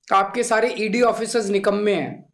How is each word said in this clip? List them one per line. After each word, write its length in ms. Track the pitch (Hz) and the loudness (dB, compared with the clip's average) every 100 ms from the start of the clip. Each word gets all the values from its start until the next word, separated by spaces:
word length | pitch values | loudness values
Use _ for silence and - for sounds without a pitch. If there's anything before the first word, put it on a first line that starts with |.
| - | 0
आपके 300 | 196 196 240 | 0 0 -2
सारे 300 | 233 220 240 196 | 0 0 0 -2
ईडी 240 | 214 226 | -2 2
ऑफिसर्स 480 | 240 226 220 240 196 | 2 2 -2 -2 0
निकम्मे 440 | 202 208 202 208 | 0 0 0 0
हैं। 320 | 185 127 - - | 0 -2 -10 -18